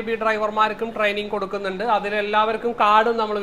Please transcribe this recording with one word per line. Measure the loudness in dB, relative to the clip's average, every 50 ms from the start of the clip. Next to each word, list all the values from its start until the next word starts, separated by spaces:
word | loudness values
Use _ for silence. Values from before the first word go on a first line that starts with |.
| 0 -2
ബി | -2 -2 0
ഡ്രൈവർമാർക്കും | 0 0 0 -2 -2 2 2 2 2 0 -2 -6 -6 -2 0
ട്രെയിനിങ് | 0 0 0 -2 -4 -4 -4
കൊടുക്കുന്നുണ്ട്. | -4 -4 -4 -4 -4 -4 -4 -4 -4 -2 0 0 0
അതിലെല്ലാവർക്കും | 0 0 -2 -2 -2 0 2 2 2 2 0 -2 -2 -4 0 2 4
കാർഡും | 4 6 6 4 4 2 0
നമ്മൾ | -2 -2 -2 -4